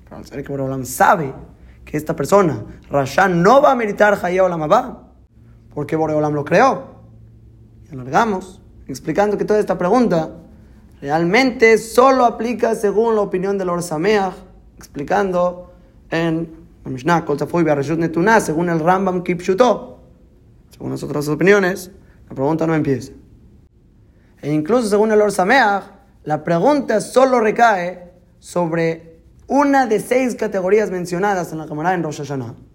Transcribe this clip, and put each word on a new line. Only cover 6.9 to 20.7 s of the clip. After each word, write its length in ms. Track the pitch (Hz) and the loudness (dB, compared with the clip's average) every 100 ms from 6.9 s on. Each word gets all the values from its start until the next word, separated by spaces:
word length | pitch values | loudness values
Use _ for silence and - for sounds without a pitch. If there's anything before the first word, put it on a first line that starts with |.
| - - - - - - - - - - | -20 -20 -20 -20 -20 -20 -20 -20 -20 -18
Y 40 | |
alargamos, 680 | 135 127 160 226 190 185 - - - - | -16 -2 0 2 -2 -8 -18 -20 -20 -14
explicando 500 | 135 - 180 208 196 | -12 -4 0 0 0
que 80 | |
toda 160 | 196 214 | 0 0
esta 160 | 196 180 | 0 -2
pregunta 580 | 180 247 220 170 156 - - - - - - - | 0 2 2 0 -2 -10 -20 -20 -20 -20 -20 -14
realmente 760 | 139 156 170 214 269 247 226 220 | -4 0 2 2 0 4 4 4
solo 460 | 220 - 262 262 | 2 2 4 4
aplica 500 | 240 - 233 220 233 | 2 0 -6 -2 -2
según 420 | 220 208 196 226 220 | -2 -2 0 0 0
la 40 | |
opinión 380 | 202 185 196 202 | -2 -4 -2 -2
del 100 | 180 | -2
Or 140 | 175 | -4
Sameach, 520 | 165 151 180 214 190 - - - - - | -4 -4 0 0 0 -6 -18 -20 -20 -20
explicando 960 | - - 147 190 196 180 180 180 - - - - - | -16 -10 -4 -2 0 0 -2 -4 -14 -20 -20 -20 -6
en 440 | 165 165 160 165 - - - | -2 -2 -2 -6 -12 -20 -18
la 60 | 135 | -12
Mishnah, 340 | 131 139 170 | -8 -2 0
Kol 120 | 165 143 | 0 -4
Tzafui 280 | 147 175 | -2 0
Be'areshut 340 | 160 143 135 160 | 2 0 0 -2
Netunah, 420 | 165 160 190 226 | -2 0 2 2
según 300 | - 156 175 | 2 -2 -2
el 100 | 165 | 0
Rambam 420 | 160 190 196 180 | 0 0 0 -2
Kipshuto. 720 | 180 175 - 190 247 202 - - - - _ _ _ - _ | -4 -4 0 2 2 2 -4 -20 -20 -20 _ _ _ -20 _